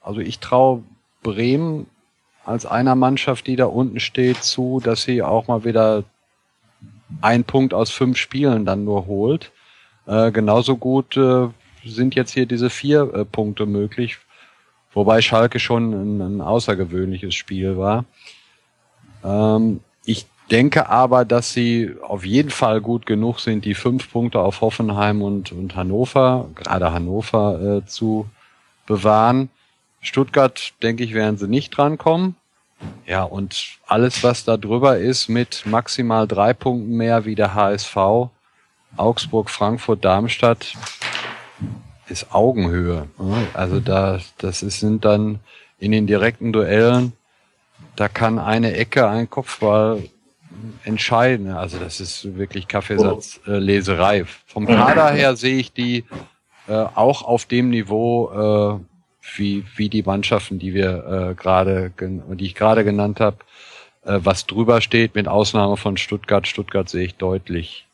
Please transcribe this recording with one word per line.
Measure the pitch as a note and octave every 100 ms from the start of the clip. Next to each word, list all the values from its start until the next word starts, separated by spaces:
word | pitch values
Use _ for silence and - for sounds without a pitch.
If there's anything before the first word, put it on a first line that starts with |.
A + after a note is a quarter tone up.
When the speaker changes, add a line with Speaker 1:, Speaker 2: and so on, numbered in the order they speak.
Speaker 1:
also | - G#2
ich | F#2+ -
traue | - B2+ C3+ B2 G#2+ _ _ _
Bremen | A2+ G2+ A#2+ C#3 E3 D#3 - _ _ _ _ _ -
als | A2+ -
einer | A#2 C3+ B2+
Mannschaft, | B2+ C3+ - B2 -
die | B2+
da | B2
unten | A#2+ C3 G#2
steht, | - - B2 B2
zu, | - - B2+ C3
dass | A#2 A2
sie | - B2
auch | D2+ A2 A2
mal | A#2
wieder | A#2 A2+ A2 G#2+ G#2 _ _ _ _ _ _ _ - - _ D#2
einen | G#2+ A#2+ A#2+
Punkt | C3+ C3
aus | F#2 A2+
fünf | - C3 B2+
Spielen | - C3 C#3+ A2+ G2
dann | G2
nur | G#2 G2+ F#2
holt. | G2+ A2 D#3+ - _ _ _ _ _ -
Äh, | G#2+ A2+
genauso | A2 G#2+ A2+ B2 B2
gut, | B2+ C3+ B2+ C3
äh, | C3 B2+ B2 A#2 _ _ A#2
sind | A2 B2+ C3
jetzt | B2
hier | - A#2+
diese | A#2+ B2
vier, | - C#3 D3 C#3
äh, | G2+ G#2
Punkte | - G#2+ G2+ G#2
möglich, | G2+ G#2 - A#2+ - _ _ _ _ _ _ _
wobei | G#2 G2+ A2+
Schalke | G#2+ A2+ A#2 A#2+
schon | - A#2 A#2
ein, | G#2 G#2 G#2
ein | F#2 G2+
außergewöhnliches | F#2 A#2 A2+ F#2+ F2+ F2+ F#2 F#2 F#2+
Spiel | - - F#2+ F#2+ F#2
war. | G2 A2+ B2 _ - - _ _ _ _ _ _ _ -
Ähm, | F#2+ G2+ A2 G#2+ A2 G#2 _ _ -
ich | A2+ - _ _
denke | A2+ C#3 D3+ -
aber, | A2+ B2+ B2+ A#2
dass | A#2+ -
sie | - A#2 A#2 G#2+ -
auf | - G2+ F#2
jeden | B2 D3
Fall | - A#2+ A2
gut | A2 A#2 -
genug | G#2+ A2+ A#2
sind, | - G#2+ G#2+
die |
fünf | G2 B2 B2+ -
Punkte | A#2 A#2+ A2+
auf | F#2 -
Hoffenheim | A2+ - A2 G#2 G#2 G#2
und, | G2+ G2+ F#2+
und | F2+ F#2 F#2
Hannover, | F#2 G2+ B2+ C#3 B2+ B2+ - -
gerade | - F#2+ F2
Hannover, | E2+ E2+ G2+ G#2+ A2 G#2 E2+ G2 G2+
äh, | G2
zu | - A2+ A2 G#2+ _ _ _ _ _ -
bewahren. | G#2 G#2 G#2+ A#2 B2+ C3 _ _ _ _ _
Stuttgart, | - - C3 D3 C3 - - _
denke | A2+ A#2
ich, | A#2
werden | A2 G#2+ G#2
sie | G2+
nicht | B2+ -
drankommen. | - C#3+ D#3 E3 E3 F#3 F3 _ _ _ _ - - -
Ja, | F#2
und | F#2 G2 G2 - - - -
alles, | G#2+ B2 -
was | B2 B2 -
da | A2
drüber | G2 A#2 C#3 A2+
ist, | A2 B2+ -
mit | A#2 A#2+ - G#2+
maximal | A2+ A#2+ - A#2 A2+ G#2+
drei | F#2+ G#2
Punkten | A#2+ C3 B2 G#2+ A#2
mehr | A2+ A#2 G#2+
wie | G#2+
der | G2+ G2
H | G2+
S | G2+ -
V, | G2+ F#2+ A2+ B2 _ _ _ _ _ _ -
Augsburg, | G#2 A2+ - A2 G2+
Frankfurt, | - G#2 A#2+ - G#2 F#2+
Darmstadt, | F#2+ A#2 - A#2+ A#2 - - - - - - - - - - - - - - -
ist | F2+ -
Augenhöhe, | G2+ A2+ B2 F2 F2 F2 E2+ D2+ -
ne? | F#2+ A2 G2+
Also | - F2+ G2
Speaker 2:
Mhm. |
Speaker 1:
da, | G#2+ F#2+ G2 F#2 - _
das | F#2+ F2+
ist, | G2+ -
sind | G#2+ G#2+
dann | G#2+ G#2 G#2+ G#2+ _ - _ _
in | G2+
den | G#2+ G2+
direkten | G#2 A2 A#2 A2+
Duellen, | A2 F2 G#2 A#2 B2 B2 A#2 _ _ _ _ _ _ - -
da | G#2
kann | - A2+ A2+
eine | F#2 A2 A#2 D2+
Ecke, | A#2 C#3 A2+
ein | A2 A#2
Kopfball | - - - G#2+ G#2+ G#2+ A2 E2 _ _ _ _ G2 A2 -
entscheiden. | - G#2+ - A#2 B2+ B2 F#2+
Also | F2 F#2 F2+
das | E2 -
ist | F2+ - G2+ F#2
wirklich | G2 G2+ F2+
Kaffeesatz, | G#2 - G#2 G2+ F2+ - - -
Speaker 3:
Oh. |
Speaker 1:
äh, | G2+
Leserei. | G2 G2+ F#2+ F2 F#2+ G#2 E2+ - _
Vom | - G#2
Speaker 3:
Ja. | A2+ B2+
Speaker 1:
Kader | D3+ D3+
her | C#3+ C#3 A#2+
sehe | B2+ C3
ich | B2
die, | - A#2+ A#2+ A#2 F#2+ - _ _ _ -
äh, |
auch | G#2+ A2+ - A#2+ C#3+
auf | A#2+ A#2 -
dem | B2 B2
Niveau, | A#2 G2+ G#2+ A#2 A#2+ A#2 G2+ G#2+ G#2 G#2 G#2
äh, | F2+ _ _ _ - -
wie, | G2+ G2+ G2 -
wie | G#2
die | G#2+
Mannschaften, | F#2+ G2 - G#2+ - F#2+
die | F#2+
wir, | F#2 F#2+ F2+ - F#2+ F#2
äh, | F2+
gerade | F#2 F#2 F#2 F#2+ F#2 F2+
gen-, | F#2 F#2 E2 F#2
die | F#2+
ich | -
gerade | G#2+ A2+ G#2
genannt | G#2 G#2 G2+
habe, | G#2+ G#2+ _ - - - - _ -
äh, | G2+
was | F2 F#2+ -
drüber | G2+ A2+ A#2
steht, | - A#2 A2+ G#2
mit | G2+
Ausnahme | G#2 G#2 A2 G2+ G2+
von | G#2 F#2+
Stuttgart. | - G#2 - G2+ F#2+
Stuttgart | - G2+ G2+ F2+
sehe | F2+
ich | F2+ -
deutlich. | F#2 F#2+ - F2 E2 - _